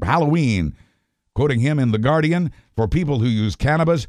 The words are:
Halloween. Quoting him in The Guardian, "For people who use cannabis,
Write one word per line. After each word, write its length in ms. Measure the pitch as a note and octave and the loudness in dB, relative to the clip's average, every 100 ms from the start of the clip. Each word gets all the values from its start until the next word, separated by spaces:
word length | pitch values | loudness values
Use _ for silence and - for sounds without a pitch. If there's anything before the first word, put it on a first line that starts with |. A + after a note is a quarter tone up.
Halloween. 720 | F2+ D#3+ D3 E3 C3+ G2 D#2 - _ _ _ _ _ | -2 0 2 2 2 0 -2 -6 _ _ _ _ _
Quoting 260 | - D3 A#2+ | -2 0 0
him 180 | C3+ D3+ | 0 2
in 120 | B2 | 0
The 80 | A2 | 0
Guardian, 520 | B2 D#3+ D#3 F3 E3 - _ - | 2 2 2 0 -2 -6 _ -4
"For 120 | A2 | -2
people 300 | - - C3+ | -2 -2 -2
who 80 | A#2+ | 0
use 300 | A2 G#2+ F#2 | 0 -2 -2
cannabis, 500 | C3+ D#3 E3 E3+ | 0 2 2 0